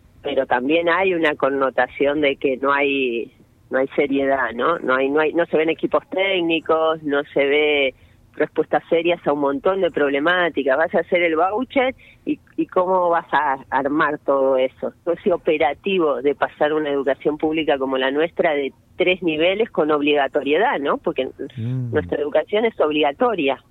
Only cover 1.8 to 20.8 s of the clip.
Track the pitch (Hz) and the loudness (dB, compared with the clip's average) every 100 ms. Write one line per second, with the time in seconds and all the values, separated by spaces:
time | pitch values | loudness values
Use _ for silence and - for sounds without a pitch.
1.8 | 123 - 139 147 143 131 139 120 135 143 | -2 0 0 2 0 0 -2 -2 0 0
2.8 | 143 139 127 117 - - _ _ - 127 | 0 0 -2 -4 -8 -14 _ _ -4 -2
3.8 | 139 - 143 139 135 135 117 117 143 170 | 0 0 0 0 0 0 -2 -2 -2 0
4.8 | 123 131 135 151 156 156 165 151 160 156 | 0 0 2 2 0 0 0 0 0 -2
5.8 | 151 151 - 185 196 190 165 165 - 160 | -2 -2 -2 -4 -2 0 0 -2 0 0
6.8 | 160 160 151 143 143 151 139 147 151 143 | 0 -2 -2 -2 -2 0 2 2 2 2
7.8 | 135 - - _ _ - 156 - 151 151 | 0 -4 -16 _ _ -6 -2 -2 0 -2
8.8 | - 170 170 175 151 147 139 139 190 190 | 0 0 2 0 -2 0 0 0 0 0
9.8 | 175 151 143 139 165 180 170 143 135 135 | 0 0 0 2 2 2 0 0 0 2
10.8 | 170 185 - 180 175 160 185 214 254 277 | 2 0 0 0 2 2 0 -2 -2 0
11.8 | 254 247 - - - 302 _ - - 185 | -2 -4 -14 -10 -8 -8 _ -6 -2 0
12.8 | 180 185 175 170 - 139 147 135 - 131 | 2 2 2 0 0 0 0 -2 -4 -2
13.8 | 139 151 147 147 - 139 135 131 131 - | 0 0 0 -2 0 2 2 2 0 -4
14.8 | 123 - 175 165 202 170 - 151 156 143 | -10 -6 -6 -2 0 0 0 0 0 -2
15.8 | 202 190 156 123 139 139 - - 151 156 | -2 0 0 0 -2 -2 -4 0 0 0
16.8 | 147 143 135 131 156 151 156 160 151 139 | -2 -2 -2 -2 -2 -2 -2 0 0 0
17.8 | 135 131 131 143 170 - 170 143 135 - | 0 -2 0 0 -2 0 0 0 -4 -8
18.8 | _ - 180 185 175 151 170 196 233 - | _ -2 0 0 -2 0 0 0 -2 0
19.8 | 151 151 147 147 135 147 135 160 254 190 | 0 2 2 2 0 -2 0 2 2 0